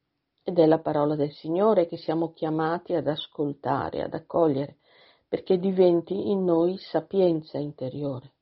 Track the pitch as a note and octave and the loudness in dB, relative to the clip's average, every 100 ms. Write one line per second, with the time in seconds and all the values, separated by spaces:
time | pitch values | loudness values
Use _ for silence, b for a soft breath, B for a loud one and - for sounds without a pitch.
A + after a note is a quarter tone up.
0 | _ _ _ _ - F3+ D#3 D#3+ D#3 D#3 | _ _ _ _ -2 4 6 4 0 0
1 | D3 D3+ C#3+ - D#3 F3 A3 G3+ E3+ E3 | 0 0 -4 -6 -4 0 2 2 0 -4
2 | - D#3+ E3 - D#3 D#3 D#3+ F3 - E3+ | -4 -2 -4 -4 -4 -2 -2 -4 -4 -4
3 | C3+ D3+ - - C#3+ C#3+ B2+ C3+ D#2+ - | -2 -6 -8 -6 -6 -4 -4 -4 -4 -6
4 | - D#3+ - - D#3+ C3+ C#3+ - b b | -8 -8 -4 0 2 0 -6 -12 b b
5 | b b b - - F#3 G3 F#3 F3+ E3+ | b b b -6 0 0 2 4 4 4
6 | E3 F#3+ G#3+ G3 F3+ E3 E3+ F#3+ - D#3+ | 0 -4 -2 0 2 2 0 -2 -4 -6
7 | D#3+ G3 F3+ D#3+ D#3 C#3 D3 - C3 C#3 | -2 2 2 2 -4 -8 -8 -8 -10 -6
8 | C#3+ B2 - _ | -6 -8 -12 _